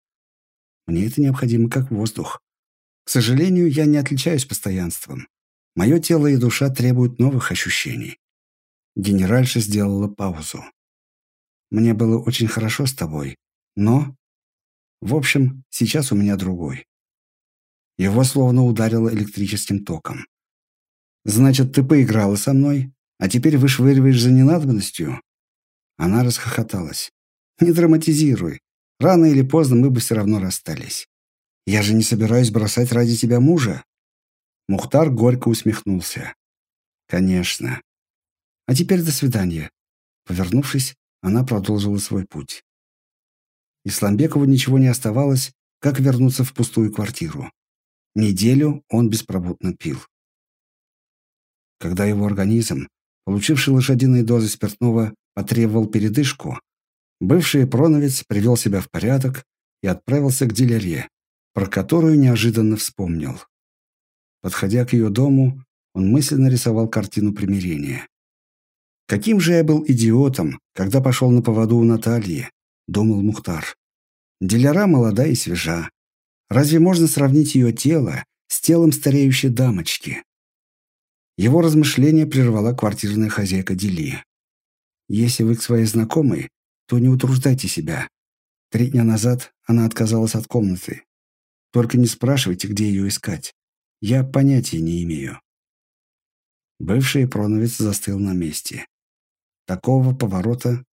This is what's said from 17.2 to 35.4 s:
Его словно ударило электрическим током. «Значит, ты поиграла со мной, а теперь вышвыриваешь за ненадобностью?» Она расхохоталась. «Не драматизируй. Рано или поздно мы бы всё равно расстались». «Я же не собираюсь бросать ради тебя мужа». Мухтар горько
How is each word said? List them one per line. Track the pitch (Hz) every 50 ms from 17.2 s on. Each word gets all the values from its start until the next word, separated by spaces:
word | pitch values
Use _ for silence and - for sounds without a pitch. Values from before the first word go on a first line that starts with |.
| _ _ _ _ _ _ _ _ _ _ _ _ _ _ _ -
Его | 92 98 104 123
словно | 131 127 - 139 131 123 123 131 127
ударило | 123 110 113 113 110 113 113 113 113
электрическим | 110 104 104 101 - 101 101 98 104 101 - - 101 101 101
током. | - 82 80 - - 67 64 - - _ _ _ _ _ _ _ _ _ _ _ _ _ _ _ _ _ _ -
«Значит, | 107 101 113 135 135 131 135 131 131
ты | - 143
поиграла | 131 135 156 143 123 104 107 110 101 98 104
со | 101 - 143
мной, | 135 135 139 143 143 135 131 135 - _ _ _ _ -
а | 95 95
теперь | 120 123 127 160 151
вышвыриваешь | 131 135 139 131 - 123 135 139 135 131 135 131 117
за | 120 127
ненадобностью?» | 131 131 131 143 170 170 147 135 117 101 95 - - - 80 - 127 - - _ _ _ _ _ _ _ _ _ _ _ _ _ _
Она | - 85 90 101 120
расхохоталась. | 123 120 117 - - 117 - - 113 - - 92 82 73 - - - - _ _ _ _ _ _ _ _ _ -
«Не | 170 175
драматизируй. | 160 170 170 160 160 160 156 165 151 147 156 143 120 95 87 78 69 - _ _ _ _ _ _ _ -
Рано | 131 185 185 170 160
или | 160 143 135
поздно | 131 131 147 165 156 131 127
мы | 117 131 139
бы | 127 113
всё | - - 113
равно | 110 101 104 107 101
расстались». | 92 92 - - - 85 78 67 - - - - - - _ _ _ _ _ _ _ _ _ _ _
«Я | 95 104 107
же | 101 104 110
не | 113
собираюсь | 107 - 117 104 110 104 117 123 127 110
бросать | 107 113 107 104 - 123 123 123
ради | 117 120 120 117 117
тебя | 113 - 113 120 120
мужа». | 131 151 180 160 127 104 82 - - _ _ _ _ _ _ _ _ _ _ _ _ _ _ _ _ -
Мухтар | 98 95 - - - 143 165 151
горько | 127 107 117 127 123 127